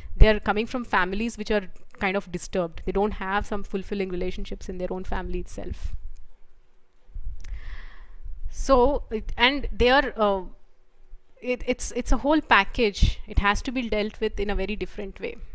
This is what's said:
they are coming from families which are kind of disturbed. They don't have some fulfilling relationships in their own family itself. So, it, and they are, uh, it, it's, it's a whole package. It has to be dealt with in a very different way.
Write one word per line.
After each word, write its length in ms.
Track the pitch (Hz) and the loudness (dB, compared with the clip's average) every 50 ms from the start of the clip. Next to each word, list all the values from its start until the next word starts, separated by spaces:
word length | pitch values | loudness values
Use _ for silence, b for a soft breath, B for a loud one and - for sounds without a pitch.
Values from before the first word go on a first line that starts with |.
| B B - | B B 8
they 140 | - 196 220 | 10 10 10
are 100 | 214 - | 10 6
coming 260 | - 220 202 202 233 | 2 0 0 0 -2
from 200 | 226 - 254 240 | -2 -4 -6 -4
families 520 | - - 196 180 180 196 202 226 240 - | -2 0 0 0 0 0 -2 -2 -4 -4
which 140 | - 214 - | -4 -2 0
are 160 | 214 208 190 180 - - - - - - | 0 0 0 -2 -8 -10 -12 -14 -8 -4
kind 160 | 208 190 185 | -2 -2 -2
of 160 | 202 196 185 | -2 -4 -4
disturbed. 500 | 170 175 - - - 190 175 165 - - - | -8 -8 -6 -4 -2 -2 -2 -2 -6 -6 -6
They 80 | 180 180 | -2 0
don't 180 | 190 202 214 208 | 0 0 0 0
have 300 | - 196 185 196 208 202 | -4 -4 -2 -2 -2 -2
some 180 | - 220 202 202 | 0 -2 -2 -2
fulfilling 460 | - - 196 190 - 208 202 190 190 | -2 -4 -6 -4 -4 -4 -4 -4 -2
relationships 600 | 185 180 185 180 - - 190 - 196 - - - | -2 -2 -2 -2 -2 -4 -4 -6 -6 -8 -6 -8
in 80 | 185 | -6
their 140 | 185 180 180 | -6 -4 -4
own 120 | 185 185 185 | -4 -4 -2
family 360 | - 202 190 180 - - 123 | -2 -2 -2 -2 -2 -2 -4
itself. 540 | - - - - - - - - - - - - - - - - - - - - - - - - - - - - - - _ - - - - - - - - - B B B B B B B B B B B B B B B B B B - - - - | -4 -6 -8 -8 -8 -8 -6 -4 -2 -2 -2 -2 -2 -4 -6 -6 -8 -10 -10 -14 -14 -16 -18 -20 -20 -20 -20 -20 -20 -20 _ -20 -20 -12 -8 -6 -4 -4 -4 -4 B B B B B B B B B B B B B B B B B B -6 -4 -4 -4
So, 540 | - - - - 269 254 240 269 294 269 - - | -2 -2 4 4 6 6 6 4 2 0 -2 -4
it, 200 | 226 220 214 - - | -6 -6 -4 -4 0
and 300 | - 233 254 285 285 - - | 2 2 2 2 0 -2 -2
they 180 | 220 190 233 247 | 0 2 4 6
are, 240 | 254 277 269 247 - | 6 4 4 2 0
uh, 240 | 220 214 202 196 190 185 - - - - - - - - - - - - - - - - - - - | 0 2 2 2 0 -2 -8 -12 -16 -20 -20 -20 -20 -20 -20 -20 -20 -16 -16 -16 -16 -16 -20 -20 -10
it, 220 | - 247 247 226 - | -6 -6 -6 -4 -2
it's, 240 | - 247 - - - - | -4 -4 -4 -4 -4 -4
it's 160 | 240 247 - | -4 2 4
a 60 | 262 | 4
whole 240 | 233 233 277 311 311 | 4 6 4 4 4
package. 760 | 294 - - 202 196 - - - 240 208 190 - - - - - - | 4 6 4 4 4 4 2 2 2 2 4 6 4 4 4 2 -6
It 120 | - 220 - | -2 0 2
has 220 | 202 202 208 - - | 4 4 2 2 0
to 80 | 277 | -2
be 180 | 240 262 240 220 | -2 -2 -2 0
dealt 300 | 214 208 208 214 - - | 0 0 0 -2 -2 -4
with 200 | 220 214 - - | -4 -4 -2 -2
in 100 | 202 208 | -2 -2
a 60 | 202 | -2
very 200 | 185 190 190 214 | -2 -2 -2 -4
different 440 | 190 185 - - - 208 196 - - | -6 -6 -8 -8 -8 -10 -10 -10 -10
way. 180 | 196 - 233 - - - | -10 -10 -8 -10 -12 -10